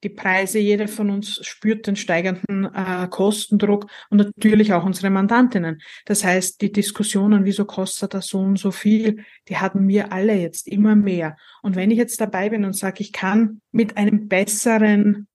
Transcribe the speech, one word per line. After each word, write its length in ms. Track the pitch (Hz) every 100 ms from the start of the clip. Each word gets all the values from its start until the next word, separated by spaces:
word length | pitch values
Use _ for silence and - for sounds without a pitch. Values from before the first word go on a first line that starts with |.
die 60 | 202
Preise, 500 | 196 196 185 190 214
jeder 280 | 208 208 208
von 220 | - 208
uns 300 | 202 208 -
spürt 460 | - - 214 220 220
den 80 | 196
steigenden, 680 | - 170 185 180 - 196 196
äh, 420 | - 185 180 180
Kostendruck 760 | - 196 214 - 208 208 208 202 - -
und 60 | 208
natürlich 540 | 202 - 214 214 214
auch 140 | 180 185
unsere 240 | 185 196
Mandantinnen. 720 | 190 202 233 247 208 165 160 - - -
Das 180 | 202
heißt, 380 | 190 185 185 -
die 100 | 202
Diskussionen, 720 | 208 196 - 208 202 202 208 196
„Wieso 200 | 196 202
kostet 480 | - 190 - 196
das 140 | 196 185
so 100 | 190
und 220 | 190 196
so 100 | 202
viel?“, 560 | 180 208 214 220 214 - - _
die 80 | 185
hatten 300 | 190 196 196
wir 260 | 202 -
alle 220 | 185 208 208
jetzt 320 | 170 - -
immer 280 | 202 214 214
mehr. 400 | 202 180 160 156 _ -
Und 120 | 220 185
wenn 140 | 190
ich 80 | 226
jetzt 240 | 233 -
dabei 280 | 214 196 202
bin 140 | 220
und 140 | 202 190
sag, 220 | 190 185
„Ich 120 | 208
kann 480 | - 185 208 226 220 _
mit 260 | - 220 208
einem 300 | 208 208 214
besseren 1000 | 185 202 - 247 220 214 208 208 208 -